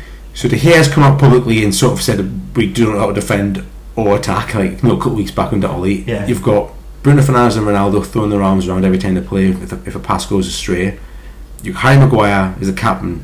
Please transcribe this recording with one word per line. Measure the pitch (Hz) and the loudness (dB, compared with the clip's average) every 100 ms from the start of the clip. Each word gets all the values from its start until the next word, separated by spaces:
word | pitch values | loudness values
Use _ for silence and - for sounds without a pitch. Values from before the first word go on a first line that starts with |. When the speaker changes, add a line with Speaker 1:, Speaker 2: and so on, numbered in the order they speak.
| - - - | -16 -18 -16
Speaker 1:
So | - 123 | -6 -2
De | 143 | 2
Gea's | 143 165 147 | 4 6 4
come | 156 | 4
out | 139 139 | 4 6
publicly | 135 123 117 110 | 6 4 4 2
and | 104 | 0
sort | 95 123 | 2 0
of | - | 0
said, | - 101 95 - - - | -2 -2 -4 -8 -6 -2
"We | 98 | -2
don't | 117 107 | 0 0
know | 101 | 0
how | 104 | -2
to | |
defend | 104 - 101 101 95 - - - | -2 -2 -2 -2 -4 -8 -18 -10
or | - 104 101 | -2 0 0
attack," | - 104 - 110 | 0 -4 -4 -2
like, | 95 95 | -2 0
you | 120 | 0
know, | 95 | 0
a | |
couple | 127 | -2
of | 110 | -2
weeks | 95 | -4
back | - 98 | -4 -2
under | 104 92 | -2 -2
Oli. | 90 92 98 | -2 -2 -4
Speaker 2:
Yeah. | - 104 104 | -4 -4 -4
Speaker 1:
You've | 120 | -2
got | 120 104 - - - - | 0 0 -2 -10 -20 -2
Bruno | 139 143 | 4 4
Fernandes | - 123 120 107 | 4 4 2 2
and | 107 | 0
Ronaldo | 101 98 95 | 0 2 0
throwing | 92 117 104 | -2 -2 0
their | 101 | 0
arms | 95 95 92 | 2 2 0
around | 92 | 0
every | 92 92 | 0 0
time | 101 | 0
they | 92 | -2
play | - 95 95 | -2 0 0
if, | 90 - 90 - | 0 -6 -12 -10
if | |
a | 95 | -8
pass | - 92 - | -4 -4 -2
goes | 101 92 | -2 -2
astray. | - - 90 98 98 - - - - - - | -6 -4 -2 -2 -6 -14 -20 -20 -20 -20 -14
You, | - | -12
Harry | - 127 139 | -2 4 6
Maguire | 131 113 104 101 92 - | 6 4 2 0 -2 -2
is | 98 | -4
a | |
captain | 95 110 92 92 80 | -2 -2 -2 -6 -8